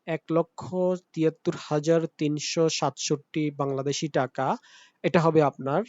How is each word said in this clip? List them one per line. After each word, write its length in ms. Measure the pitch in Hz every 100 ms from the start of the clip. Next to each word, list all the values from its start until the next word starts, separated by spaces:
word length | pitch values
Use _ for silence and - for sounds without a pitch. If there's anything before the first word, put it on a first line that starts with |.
| -
এক 160 | 160 -
লক্ষ 440 | 165 165 - 131 185 180 180 -
তিয়াত্তর 420 | 165 156 156 - 160
হাজার 480 | - 151 151 165 160
তিনশো 640 | - 151 147 - 170 160
সাতষট্টি 840 | - 147 - - 147 - 156 151
বাংলাদেশি 580 | 143 139 135 135 139 156
টাকা, 480 | 151 127 - 135 233 _ - - _
এটা 180 | 175 170
হবে 220 | 165 156
আপনার, 400 | 143 - 131 156